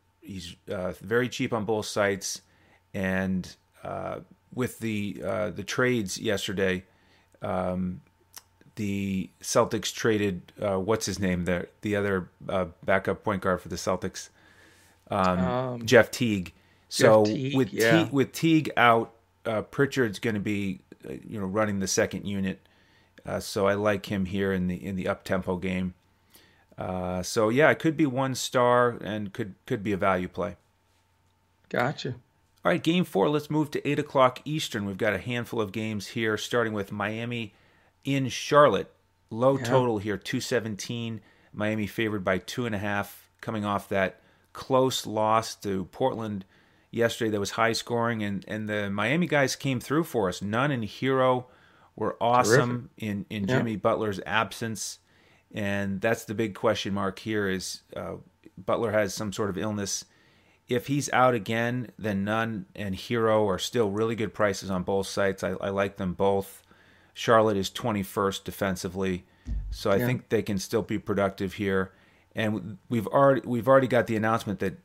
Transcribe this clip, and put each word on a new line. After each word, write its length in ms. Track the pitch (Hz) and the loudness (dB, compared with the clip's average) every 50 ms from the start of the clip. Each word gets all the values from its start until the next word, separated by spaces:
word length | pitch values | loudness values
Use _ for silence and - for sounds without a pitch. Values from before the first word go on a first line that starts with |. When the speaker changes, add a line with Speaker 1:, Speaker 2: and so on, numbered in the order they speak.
| _ _ _ _ | _ _ _ _
Speaker 1:
He's, 340 | - - 101 92 87 87 90 _ - - | -16 -14 -12 -12 -12 -14 -16 _ -10 -8
uh, 220 | 104 95 90 92 90 - | -8 -6 -6 -6 -8 -8
very 280 | - 95 113 120 127 117 | -4 0 0 2 2 0
cheap 240 | - - 131 120 | -2 -4 -4 -2
on 120 | 123 113 104 | -2 -2 -2
both 220 | 98 110 107 101 | 0 -2 -2 -2
sites, 560 | - - 110 101 101 98 95 - - - - _ _ _ _ _ _ _ _ _ _ - | -4 0 0 2 2 0 -2 -4 -8 -10 -10 _ _ _ _ _ _ _ _ _ _ -6
and, 600 | 101 95 95 95 92 95 95 95 92 87 - - _ _ _ _ - | -2 -2 0 0 0 0 0 0 -2 -4 -6 -14 _ _ _ _ -14
uh, 380 | - 92 95 98 92 92 - - - _ - _ _ - - | -10 -10 -8 -8 -6 -8 -8 -10 -12 _ -20 _ _ -12 -6
with 260 | 123 123 113 - - | -6 -6 -6 -6 -6
the, 420 | 107 113 107 104 101 101 - - 73 | -6 -4 -4 -4 -4 -6 -8 -6 -6
uh, 240 | 92 104 101 98 98 | -4 -4 -2 -4 -4
the 140 | 82 101 98 | -6 -8 -8
trades 540 | - - - 127 123 123 120 104 92 - - | -6 -2 0 2 2 2 2 0 -4 -6 -4
yesterday, 680 | 107 110 101 95 - - 98 92 95 92 92 92 - _ _ _ _ _ _ _ _ _ _ - | -2 -2 -2 -2 -2 -4 -2 0 0 0 0 -2 -4 _ _ _ _ _ _ _ _ _ _ -10
um, 640 | - 101 95 92 92 92 92 92 92 90 90 - - _ _ _ _ _ - - _ _ _ _ _ - - | -6 -4 -2 -2 -2 -2 -2 -2 -2 -4 -6 -8 -14 _ _ _ _ _ -20 -20 _ _ _ _ _ -16 -8
the 560 | - 107 101 101 101 98 98 95 95 87 - _ _ | -6 -4 -2 -2 -2 -2 -2 -2 -2 -4 -6 _ _
Celtics 500 | - - - 127 113 92 117 107 107 - | -6 0 2 2 2 2 0 -4 -4 -6
traded, 640 | - - - 120 110 104 104 101 92 87 - - - - | -6 -2 0 2 2 4 2 0 0 -2 -8 -14 -10 -4
uh, 160 | - 104 95 | -2 0 0
what's 300 | 95 92 98 113 110 - | 0 0 0 0 0 0
his 120 | - 95 95 | -4 -4 -2
name 280 | 101 92 90 87 87 | 0 0 0 0 0
there, 220 | 90 90 87 - - - _ | 0 0 -2 -2 -6 -12 _
the 160 | - 107 101 | -4 -2 0
other, 320 | 101 101 101 98 92 87 - _ - - - | 0 2 2 0 0 -2 -4 _ -16 -8 -4
uh, 160 | - 95 92 85 - - - | -2 -2 -2 -2 -6 -6 0
backup 400 | 101 95 95 - - 95 - - | 2 2 2 2 0 -2 -2 -2
point 160 | 110 104 92 | -2 -2 0
guard 220 | - 98 92 87 | 2 0 0 0
for 80 | - 87 | -2 -8
the 60 | 90 | -8
Celtics, 520 | 82 - 95 95 90 - 90 - - - - _ _ _ - _ _ - - _ _ _ _ _ _ _ - | -4 -2 -2 -2 -2 -2 -6 -8 -10 -16 -16 _ _ _ -20 _ _ -20 -20 _ _ _ _ _ _ _ -4
um, 280 | 101 101 95 92 90 90 | 0 2 2 4 4 2
Speaker 2:
Um, 480 | 92 90 123 127 131 127 123 120 117 | 2 0 0 0 -2 -4 -6 -4 2
Speaker 1:
Jeff 240 | 110 123 117 107 - | 8 8 8 8 6
Teague. 420 | - - 127 117 104 98 90 - - _ _ _ _ _ _ - | 2 -2 0 0 0 0 -2 -6 -12 _ _ _ _ _ _ -6
So 340 | - - 135 117 110 110 107 | 0 6 8 8 10 8 8
Speaker 2:
Jeff 100 | 107 107 | 6 2
Teague, 220 | - 131 135 143 | 0 -2 0 2
Speaker 1:
with 160 | 131 127 92 | 0 0 0
Speaker 2:
yeah. 320 | - 98 110 113 113 110 107 | 2 2 4 6 6 6 4
Speaker 1:
Te-, 60 | 113 | 4
with 200 | 135 139 123 - | 2 0 0 0
Teague 380 | - - - 165 160 160 143 - - | 0 0 2 4 4 4 2 2 2
out, 380 | - 117 120 113 117 113 - - _ _ _ _ _ - | 6 8 8 8 6 4 -2 -8 _ _ _ _ _ -6
uh, 160 | 113 113 104 | -4 -2 -2
Pritchard's 560 | 98 - - - 139 139 - 135 123 110 95 - | -4 -4 0 0 0 2 2 0 0 0 0 -2
gonna 200 | - 117 104 104 | -2 -2 -2 -2
be, 420 | 95 107 104 101 101 98 92 - _ - - _ - - | -2 -2 -2 -2 -2 -4 -6 -8 _ -20 -20 _ -14 -12
uh, 60 | 67 - - | -12 -12 -12
you 140 | - - 107 | -10 -8 -6
know, 60 | 98 | -6
running 320 | 95 95 107 107 104 101 98 | -4 -2 0 0 0 0 -2
the 100 | 98 92 | -2 0
second 380 | - 113 104 95 - 92 - | 2 2 2 0 0 -6 -6
unit. 340 | 101 101 98 95 95 90 - _ _ _ _ _ _ _ _ _ _ _ - - | -4 -4 -2 -2 -2 -4 -6 _ _ _ _ _ _ _ _ _ _ _ -16 -10
Uh, 160 | - 95 95 | -6 -6 -6
so 260 | 92 - - 110 98 | -6 -4 -2 2 2
I 60 | 101 | 2
like 320 | 101 101 107 107 104 95 - | 2 4 2 2 2 0 -2
him 220 | - 107 98 95 | -4 -2 -2 -2
here 260 | 90 104 98 98 95 | -2 -2 0 0 0
in 140 | 95 92 90 | 0 0 0
the, 180 | 90 90 - - | -2 -2 -4 -6
in 120 | 95 98 | -6 -6
the 120 | 92 - 95 | -4 -2 -4
up-tempo 480 | 101 - - - 95 92 92 98 92 | -4 -4 -4 -2 -2 -2 0 -2 -4
game. 380 | 87 87 92 92 92 92 90 90 _ _ _ _ _ _ _ _ - _ _ _ _ _ _ - | -2 -2 -4 -2 -2 -4 -4 -6 _ _ _ _ _ _ _ _ -20 _ _ _ _ _ _ -12
Uh, 460 | - 101 98 92 92 90 90 90 92 | -10 -8 -6 -4 -4 -4 -4 -4 -4
so 260 | 90 - - 120 107 110 | -4 -2 0 2 2 4
yeah, 220 | 117 135 156 143 | 4 6 6 6
it 80 | 117 - | 6 4
could 180 | - 165 156 | 2 0 2
be 80 | 139 160 | 2 0
one 300 | 139 123 131 135 131 127 | 0 0 -2 -2 -2 -4
star 640 | 120 - - - 131 123 123 123 123 123 120 117 - | -4 -6 0 2 4 4 6 6 6 4 2 0 -4
and 300 | - 92 107 107 104 98 | -8 -6 -6 -6 -6 -8
could, 220 | - - 113 95 92 _ - | -8 -8 -8 -8 -10 _ -8
could 180 | - 127 110 | -6 -6 -4
be 100 | 95 107 | -2 -2
a 40 | 101 | -2
value 320 | 87 101 98 95 92 90 90 | 2 2 2 2 2 0 -4
play. 280 | - - 87 92 92 - _ _ _ _ _ _ _ _ _ _ _ _ _ _ _ _ _ _ _ _ _ - | -6 -6 -6 -6 -6 -12 _ _ _ _ _ _ _ _ _ _ _ _ _ _ _ _ _ _ _ _ _ -4
Speaker 2:
Gotcha. 460 | - - 120 127 - - - 143 123 - - _ _ _ _ _ _ _ - | -2 0 0 0 -2 -6 -8 -8 -8 -10 -14 _ _ _ _ _ _ _ 0
Speaker 1:
All 60 | - | 0
right, 100 | 175 156 | 0 2
game 220 | - 160 170 180 | 2 0 2 2
four, 260 | 180 - - 190 196 147 | 0 0 2 2 2 2
let's 220 | 151 151 147 - | 2 0 -2 -2
move 220 | 151 156 151 139 | -2 -2 -2 -2
to 160 | - - - 139 | -4 -4 -2 -2
eight 100 | 143 147 | -2 -2
o'clock 420 | 143 - - 139 131 123 - - - | -2 0 2 4 4 4 4 0 -8
Eastern. 400 | 143 151 156 151 - - 110 104 | -6 -4 -4 -4 -4 -4 -4 -4
We've 120 | 101 98 | -4 -2
got 180 | 92 113 107 98 | 0 0 0 0
a 40 | 90 | -2
handful 420 | - 120 123 120 117 - - 113 | -4 -4 -4 -4 -4 -4 -4 -4
of 120 | 107 98 | -4 -4
games 340 | 92 113 110 110 110 104 95 | -4 -6 -6 -4 -6 -6 -8
here, 320 | - - 120 113 110 107 104 | -6 -4 -2 -2 0 0 -2
starting 340 | - - - 120 117 110 | -2 -2 0 0 0 0
with 200 | 107 104 98 - | -2 -4 -6 -6
Miami 640 | 107 104 101 104 110 110 117 120 120 117 113 104 _ _ _ _ _ _ _ _ _ _ - | -6 -6 -4 -4 -4 -6 -8 -6 -6 -8 -8 -10 _ _ _ _ _ _ _ _ _ _ -4
in 240 | 139 139 139 135 120 | -2 -2 0 -2 -2
Charlotte. 600 | - - - - 147 147 147 131 101 92 80 - _ _ _ _ _ _ _ - | -4 -6 0 6 8 8 8 8 6 4 -2 -4 _ _ _ _ _ _ _ -8
Low 280 | 110 110 123 135 139 131 | -2 2 4 4 4 2
Speaker 2:
Yeah. 60 | 120 | 0
Speaker 1:
total 340 | 117 127 131 127 123 113 104 | 4 4 4 4 4 0 0
here, 180 | 95 107 101 | -2 -2 -4
two 240 | 95 - - - 123 | -4 -4 -4 -4 -4
seventeen. 800 | - - 127 117 104 113 107 95 - - 123 117 117 113 113 107 - _ _ _ _ _ | -2 0 -2 -2 -2 -2 -8 -8 -8 -8 -8 -6 -6 -8 -8 -10 -14 _ _ _ _ _
Miami 360 | - - 104 107 107 110 107 95 | -6 -4 -2 -2 0 -2 -2 -4
favored 360 | - - 113 107 107 104 92 | -2 -2 -2 -2 -2 -2 0
by 140 | 98 95 92 | 0 0 0
two 260 | - - - - 123 | -2 -6 -6 -4 -4
and 80 | 117 | -2
a 60 | 107 98 | -2 -4
half, 500 | 104 104 101 101 101 - - - - _ _ - | -4 -2 -2 -2 -4 -6 -10 -20 -20 _ _ -14
coming 240 | - - 113 107 104 | -8 -6 -4 -4 -2
off 240 | 104 101 98 - - | -2 -2 -2 -2 -2
that 320 | 104 98 95 92 - _ _ _ _ _ _ _ | 0 0 0 0 -2 _ _ _ _ _ _ _
close 540 | - - - - 135 127 131 131 123 - - | -18 -12 -4 2 4 4 4 4 2 -2 -6
loss 500 | 110 107 110 107 107 110 113 110 - - | -4 -2 0 2 4 4 4 2 0 -8
to 300 | - - 104 95 95 90 | -8 -6 -4 -4 -4 -4
Portland 580 | - - - 131 131 - 110 113 107 104 95 92 _ _ _ _ _ _ _ _ - | -6 -4 -2 -2 -2 -2 -2 -6 -6 -6 -8 -10 _ _ _ _ _ _ _ _ -6
yesterday 380 | - 113 117 113 - - 120 110 | 0 2 2 2 2 0 0 0
that 80 | 104 104 | 0 0
was 100 | 98 95 | -2 -2
high 220 | - - 113 113 | 0 2 2 2
scoring, 500 | 110 107 - - 120 117 117 117 117 110 | 2 -2 -4 -2 -2 0 0 0 -2 -2
and, 220 | 104 101 101 95 - | -4 -4 -4 -6 -6
and 220 | - 98 110 110 104 | -6 -8 -6 -4 -4
the 200 | 104 104 101 101 | -4 -4 -2 -4
Miami 360 | 101 101 104 113 143 170 180 | -2 -2 0 0 2 0 0
guys 300 | 143 156 143 135 127 - | 2 2 2 2 2 0
came 240 | - - 139 131 120 | -2 -2 -2 -2 -2
through 240 | - - 131 156 170 | -2 0 0 0 0
for 240 | - - 117 101 90 | 0 0 0 0 0
us. 120 | 92 - | -2 -4
Nunn 300 | 95 101 104 117 135 147 | -6 -4 -2 0 0 0
and 140 | 143 120 110 | -2 -4 -4
Herro 640 | 101 - - 127 131 135 131 127 127 127 123 127 - - _ _ _ _ _ _ _ - | -8 -6 -4 -2 0 2 2 4 2 2 0 -2 -10 -20 _ _ _ _ _ _ _ -8
were 200 | - 107 101 - - | -4 -4 -4 -2 0
awesome 720 | 98 117 120 123 98 101 117 127 123 120 123 120 120 - _ | 2 4 4 6 6 8 6 6 6 2 -2 -6 -8 -12 _
Speaker 2:
Terrific. 60 | - | -8
Speaker 1:
in, 240 | 110 107 101 101 - - | -6 -4 -4 -4 -6 -6
in 200 | 107 107 98 95 | -6 -4 0 2
Speaker 2:
Yeah. 100 | 127 131 | 2 2
Speaker 1:
Jimmy 160 | 120 117 110 | 2 0 -2
Butler's 460 | 92 - 113 110 - 110 107 98 95 - | 0 2 2 2 2 0 -2 -4 -4 -4
absence, 760 | - 98 110 113 98 - - 120 113 110 - - - - - _ _ _ _ _ _ _ _ _ _ | 0 0 0 0 0 -4 -8 -6 -6 -6 -8 -8 -10 -12 -14 _ _ _ _ _ _ _ _ _ _
and 480 | - 110 104 101 101 101 101 98 98 92 | -8 -4 -4 -2 -2 -2 -2 -2 -2 0
that's 260 | 104 113 117 - - | 0 0 0 0 -4
the 80 | - 107 | -8 -4
big 200 | 101 113 107 95 | -2 -2 -4 -2
question 400 | - - 117 104 - - 107 98 | 0 2 2 2 2 -2 -4 -4
mark 240 | 98 98 95 95 - | -2 -4 -4 -6 -6
here 300 | - 110 110 107 101 95 | -8 -4 -2 -2 0 0
is, 320 | 92 92 90 - - - _ - - | -2 -2 -4 -8 -10 -12 _ -14 -12
uh, 220 | - 92 90 92 95 - _ _ _ _ - - | -10 -10 -10 -10 -12 -16 _ _ _ _ -20 -20
Butler 360 | - 92 - 107 87 117 110 | -10 -2 -2 0 0 0 2
has 200 | 101 107 107 95 - | 2 2 2 2 -2
some 180 | - 110 104 | -6 -6 -6
sort 180 | 92 - 110 101 | -4 -4 -2 -2
of 80 | 90 90 | -2 -4
illness. 460 | 95 107 104 104 101 92 - - - _ _ _ _ _ _ _ _ _ _ _ _ - | -4 -4 -4 -4 -4 -4 -6 -6 -8 _ _ _ _ _ _ _ _ _ _ _ _ -2
If 180 | 127 120 - | -2 -2 0
he's 240 | - 139 147 127 - | 0 -2 -2 -2 0
out 220 | - 123 127 127 123 | 2 4 4 4 4
again, 560 | 117 92 113 113 113 117 120 123 127 120 - - - | 2 -2 -2 -2 -2 0 -2 -2 -4 -6 -8 -10 -8
then 260 | 92 107 101 98 98 | -4 -2 -2 -2 0
Nunn 420 | 104 110 113 113 113 113 101 - _ - | 0 0 0 -2 -2 -4 -8 -10 _ -10
and 200 | - 104 98 92 | -8 -6 -6 -6
Herro 520 | 90 - - 120 117 113 110 110 110 107 | -6 -4 -2 -2 2 2 4 4 4 4
are 120 | 101 90 87 | 2 0 -2
still 320 | - - - 123 113 101 | -2 -2 0 0 0 0
really 240 | 98 104 113 113 117 | 0 0 -2 -2 -2
good 180 | 104 110 92 | -2 -4 -4
prices 380 | - - 107 104 98 - - 95 | 0 0 2 2 2 -2 -4 -4
on 140 | 95 92 90 | -4 -2 -2
both 220 | - 98 98 95 | 0 0 -2 -2
sites. 360 | - - 101 101 98 95 - | -2 -2 0 0 0 0 -2
I, 80 | - 92 92 - | -4 -4 -4 -4
I 80 | - 101 | -4 -2
like 280 | 98 98 101 101 98 | 0 0 -2 -2 -2
them 180 | - 98 90 85 | -4 -4 -4 0
both. 480 | - 98 98 98 98 95 - - - _ _ - _ _ _ _ _ _ _ | 2 2 2 2 2 0 -4 -10 -20 _ _ -20 _ _ _ _ _ _ _
Charlotte 460 | - - - - 117 113 110 110 104 98 | -12 -4 2 6 6 6 6 6 2 0
is 100 | 95 - | -2 -4
twenty-first 760 | - - - 120 107 101 92 - - 110 101 98 95 - - | -6 -6 -4 -2 -2 -2 -2 -2 -2 0 0 0 0 -2 -8
defensively, 800 | - - - 104 98 92 90 - 95 87 95 95 95 92 90 - _ _ _ - - - - - - | -10 -6 -4 -2 -2 -2 -2 -4 -6 -4 -2 -2 -2 -2 -4 -6 _ _ _ -10 -8 -6 -6 -6 -8
so 200 | - - - 110 | -8 -4 0 2
I 60 | 101 | 2
Speaker 2:
Yeah. 100 | 101 123 | 4 4
Speaker 1:
think 220 | 120 127 - - - | 2 0 -2 -2 0
they 120 | 120 107 | 0 0
can 180 | 95 - 104 92 | 0 0 -2 -4
still 220 | - - - 110 | -4 -2 -2 -2
be 180 | 90 - 113 98 | -2 0 -4 -4
productive 560 | - - 101 98 98 98 95 - 101 92 - | -2 -2 0 2 2 2 0 -2 -6 -6 -4
here. 380 | - 104 98 95 95 92 92 _ _ _ _ _ _ _ _ - | -2 -2 0 2 0 0 -2 _ _ _ _ _ _ _ _ -6
And 440 | 113 110 107 107 107 - 110 104 - _ - | -4 -2 -2 -2 -4 -6 -10 -14 -12 _ -2
we've 200 | 123 117 98 - | -2 -2 0 2
already, 340 | - 139 139 139 135 135 - | 4 4 6 6 4 2 0
we've 240 | - 123 120 101 131 | -2 -4 0 4 6
already 200 | 135 135 131 117 | 6 6 6 4
got 180 | 131 120 101 | 2 2 2
the 100 | 113 113 | 2 0
announcement 440 | 107 110 110 113 113 - 110 95 - | 0 2 2 0 0 -2 -4 -4 -2
that, 180 | 101 95 - - | -2 -4 -4 -6